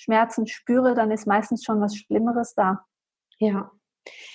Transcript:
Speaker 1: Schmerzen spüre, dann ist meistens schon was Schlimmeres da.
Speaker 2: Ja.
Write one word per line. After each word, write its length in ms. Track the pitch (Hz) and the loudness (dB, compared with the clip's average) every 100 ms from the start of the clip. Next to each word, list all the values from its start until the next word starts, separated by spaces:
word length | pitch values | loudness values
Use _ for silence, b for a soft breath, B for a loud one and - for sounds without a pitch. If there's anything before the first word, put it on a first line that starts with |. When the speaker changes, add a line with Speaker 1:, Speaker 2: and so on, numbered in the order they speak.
Speaker 1:
Schmerzen 460 | - 220 233 - 220 | 0 2 2 0 -6
spüre, 480 | - - 247 254 | -6 0 2 4
dann 160 | 240 220 | 2 0
ist 160 | 214 214 | -2 0
meistens 360 | 202 214 233 | 0 0 -4
schon 180 | - 214 | -2 -2
was 140 | 208 208 | -2 -4
Schlimmeres 580 | - 214 226 240 233 | -4 0 0 -2 -2
da. 300 | - 190 190 - _ _ _ _ _ | 0 0 0 -6 _ _ _ _ _
Speaker 2:
Ja. 320 | 214 196 - _ _ _ B B B | -2 0 -6 _ _ _ B B B